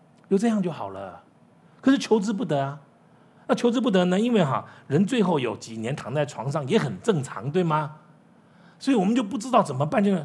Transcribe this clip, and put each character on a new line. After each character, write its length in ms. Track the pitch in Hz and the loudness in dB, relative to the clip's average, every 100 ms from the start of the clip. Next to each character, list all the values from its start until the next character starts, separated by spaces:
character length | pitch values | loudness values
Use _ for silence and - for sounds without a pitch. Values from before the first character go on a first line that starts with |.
| _ _ - | _ _ -2
就 80 | 196 | 0
这 120 | 233 | 0
样 120 | 214 | 0
就 120 | 175 | -4
好 160 | 131 101 | -6 -10
了。” 340 | 95 95 - _ _ _ _ _ _ | -12 -14 -16 _ _ _ _ _ _
可 100 | 262 | 2
是 80 | 269 | 2
求 200 | - 220 | 2 0
之 140 | 196 | 0
不 120 | 202 | -4
得 160 | 180 143 | -2 -2
啊。 200 | 139 147 - _ _ _ _ _ - | -2 -8 -18 _ _ _ _ _ -4
那 80 | |
求 160 | 254 240 | 0 2
之 100 | 240 | 2
不 100 | 233 | 2
得 140 | 190 180 | 2 4
呢？ 120 | 185 | 2
因 140 | 240 | 2
为 120 | 220 | 2
哈， 200 | 147 110 - - - | 2 -2 -6 -14 -2
人 180 | 143 | 2
最 180 | 196 254 | 2 2
后 160 | 185 151 | 2 2
有 180 | 117 104 | 0 -6
几 200 | - 113 | -10 -8
年 180 | 110 | -6
躺 200 | 151 123 | -6 -4
在 100 | 147 | -4
床 260 | 143 - 127 | -4 -6 -6
上 160 | 151 131 | -4 0
也 120 | 214 | 0
很 220 | 151 185 | 0 -4
正 200 | - 170 | -2 -2
常， 280 | 127 - 120 | -2 -8 -4
对 120 | 180 | -2
吗？ 340 | 165 151 151 - - _ _ _ _ _ - - | 0 0 -2 -10 -20 _ _ _ _ _ -20 -6
所 140 | - | 0
以 40 | 247 | 2
我 80 | |
们 100 | 185 | 2
就 80 | 240 | 2
不 140 | 196 262 | 0 -6
知 140 | 254 | 2
道 120 | 233 | 2
怎 120 | 185 | 2
么 100 | 131 | 0
办， 180 | 156 208 | 0 2
就， 140 | 202 185 | 2 2